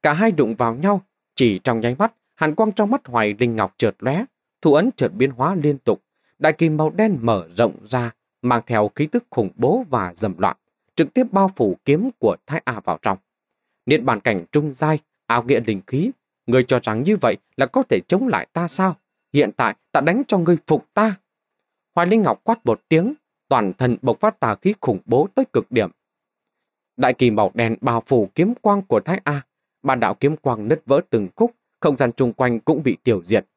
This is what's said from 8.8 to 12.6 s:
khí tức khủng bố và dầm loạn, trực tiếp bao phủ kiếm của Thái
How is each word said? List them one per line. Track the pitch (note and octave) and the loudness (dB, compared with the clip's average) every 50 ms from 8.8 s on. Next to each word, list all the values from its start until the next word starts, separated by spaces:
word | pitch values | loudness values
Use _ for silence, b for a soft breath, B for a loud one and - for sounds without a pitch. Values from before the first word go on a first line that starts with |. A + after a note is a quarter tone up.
| G#2 G#2 _ | 0 0 _
khí | - D3 | -4 -4
tức | D#3 - A#3+ - _ | -2 -2 -4 -4 _
khủng | - C3 G#2+ F#2 - | -4 -2 -2 -2 -2
bố | - A#2+ B2+ F#3 B3+ B3+ D#3+ | -2 0 0 0 0 -2 -4
và | C3 A#2 F#2+ F2+ F2 | -4 -4 -4 -6 -6
dầm | - A2 G2+ F2 E2 | -6 -6 -6 -4 -2
loạn, | F#2+ F#2+ - _ _ _ _ _ _ _ _ | -2 -4 -4 _ _ _ _ _ _ _ _
trực | - - - _ | -2 -2 0 _
tiếp | B3+ B3+ - | 0 0 0
bao | - G3 G3 F#3+ F#3+ | 2 0 0 0 0
phủ | - B2 G2+ - _ _ | 0 -2 -2 -2 _ _
kiếm | - C#3+ E3 A3 C4+ - _ | 0 0 0 0 -6 -6 _
của | - A2 F2 - _ | 0 0 0 -2 _
Thái | - C#3+ - | -10 -10 -6